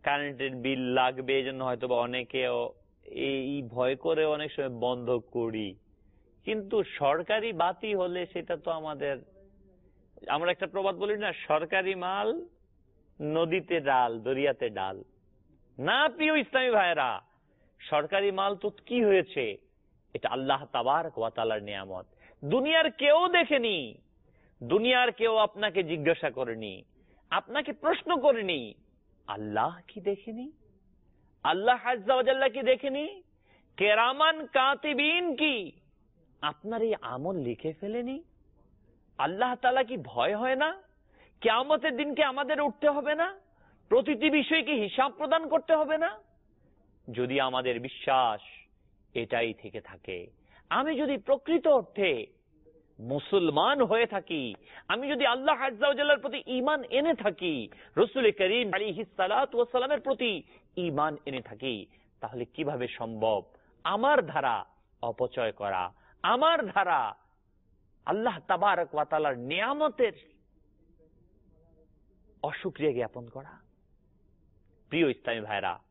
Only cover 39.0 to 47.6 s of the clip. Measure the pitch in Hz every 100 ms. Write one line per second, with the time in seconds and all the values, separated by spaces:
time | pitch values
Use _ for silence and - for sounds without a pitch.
39 | _ - 139 190 247 247 254 262 233 247
40 | 123 120 135 208 254 262 302 381 - _
41 | _ _ - _ 226 226 269 302 320 247
42 | 294 285 294 262 277 302 294 - 294 285
43 | 277 302 349 392 _ _ _ _ _ 233
44 | 254 233 302 302 - 320 247 277 202 -
45 | 269 - 294 330 320 311 - 311 302 311
46 | 330 427 _ _ _ _ _ _ _ _
47 | - 117 123 139 131 127